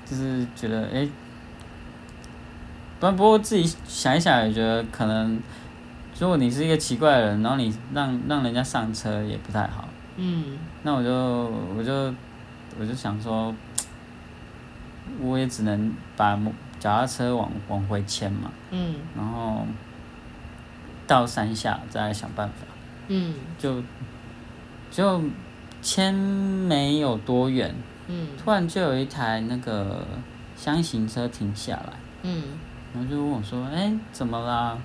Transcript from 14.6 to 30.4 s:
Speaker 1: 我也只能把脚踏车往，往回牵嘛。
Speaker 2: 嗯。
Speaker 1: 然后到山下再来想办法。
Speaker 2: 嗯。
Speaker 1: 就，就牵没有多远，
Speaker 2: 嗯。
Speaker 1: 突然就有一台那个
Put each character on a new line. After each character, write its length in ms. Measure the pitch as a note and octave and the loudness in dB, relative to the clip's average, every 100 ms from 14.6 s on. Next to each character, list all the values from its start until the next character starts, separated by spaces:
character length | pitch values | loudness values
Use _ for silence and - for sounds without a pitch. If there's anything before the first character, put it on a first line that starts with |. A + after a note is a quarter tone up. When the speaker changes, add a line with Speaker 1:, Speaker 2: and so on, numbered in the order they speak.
| - - - - - C4 | -16 -16 -16 -14 -10 -4
Speaker 1:
我 180 | B2+ C3 | 0 2
也 80 | B2+ | 0
只 160 | A#2+ | 0
能 320 | G#2+ G#2 A2 - - - | 2 2 0 -2 -8 4
把 200 | G#2 G#2 G#2+ A2 - - | 4 4 0 -2 -12 -2
脚 120 | G#2 | 2
踏 140 | G#2+ B2+ | 4 2
车 300 | - B2 B2 | 0 0 2
往， 120 | G#2 A2 G2+ | 0 -4 -2
往 120 | G2+ G2 | -2 2
回 160 | G2+ | 0
牵 280 | G2 - G2+ | 0 -2 -2
嘛。 180 | G2+ - - - | -2 -4 -10 -6
Speaker 2:
嗯。 240 | F#3 F3 D3 E3 - | -2 -2 -4 -6 -6
Speaker 1:
然 80 | |
后 400 | G#2+ A#2 A2+ A2 A2 G#2+ - - - - - - - - - - - - - | -4 -2 -2 -2 -2 -6 -10 -16 -16 -16 -16 -14 -14 -14 -16 -16 -14 -14 6
到 180 | C3 | 6
山 300 | A#2+ - G#2+ | 6 0 0
下 240 | G#2+ A2+ G#2+ - | 0 0 -2 -4
再 120 | G#2+ | -2
来 120 | G#2+ | 0
想 160 | G#2+ - | -2 -4
办 160 | - G#2 | -4 -4
法。 180 | - - - - - - | -6 -14 -16 -16 -14 -2
Speaker 2:
嗯。 260 | F#3+ E3+ D3 D3+ E3 | 0 0 -4 -8 -4
Speaker 1:
就， 240 | C#3 B2 A#2+ - - - - - - - - - - | -2 -2 -6 -10 -12 -12 -16 -16 -16 -16 -16 -16 -8
就 320 | - G3 F#3 D3+ - - - - - | 4 4 4 0 -2 -10 -16 -16 -6
牵 300 | - - F#3+ | 0 4 4
没 880 | G3 G3 G3 G3 F#3+ F#3 C#3+ C#3 D3+ | 4 2 2 2 2 4 4 4 4
有 180 | C#3+ A2 | 4 2
多 320 | G2+ B2 B2+ | 4 4 6
远， 240 | B2+ F2 B2 - - - | 4 0 -4 -10 -14 -8
Speaker 2:
嗯。 200 | F3 D#3 C#3 | -6 -6 -4
Speaker 1:
突 80 | - | 2
然 160 | G#3 E3 | 4 4
就 140 | F#3+ | 2
有 180 | E3+ C3 | 2 2
一 60 | |
台 360 | C3+ C#3 A#2 A2+ | 0 -2 0 0
那 140 | A2+ B2 | 0 -2
个 480 | B2 G#2+ G2 F2+ F2+ - - - | -2 -2 0 -2 -6 -8 -10 -14